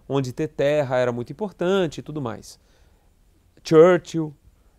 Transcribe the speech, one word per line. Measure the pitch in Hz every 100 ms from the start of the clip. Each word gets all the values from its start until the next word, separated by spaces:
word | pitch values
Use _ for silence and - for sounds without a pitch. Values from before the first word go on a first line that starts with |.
| -
onde | 139 127
ter | 135 156
terra | - 143 151 131 127
era | 123
muito | 120 120
importante | 143 208 - 175 196 165 -
e |
tudo | 139 151
mais. | 120 104 - - _ _ _ _ _ _ _ _ _ -
Churchill, | - 160 175 175 - 165 151 143 - _ _